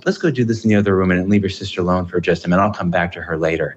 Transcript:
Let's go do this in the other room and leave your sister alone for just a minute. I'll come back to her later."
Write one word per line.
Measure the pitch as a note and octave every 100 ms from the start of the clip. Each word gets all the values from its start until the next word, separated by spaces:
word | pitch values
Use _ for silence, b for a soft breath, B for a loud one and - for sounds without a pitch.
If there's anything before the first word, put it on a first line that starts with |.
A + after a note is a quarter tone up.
| F#3
Let's | G3
go | E3+
do | B2+
this | A2+ G#2+
in | A2
the | G#2
other | G2 F#2+
room | F#2
and | F2+ F#2+
leave | G2+
your | F#2
sister | - F#2+ -
alone | F2 F2+ F2
for | F2+
just | F2 E2+
a | F2
minute. | F2+
I'll | G#2+
come | G#2 F2
back | F2 F2
to | F2
her | E2 D#2+
later." | D#2+ D#2+ D2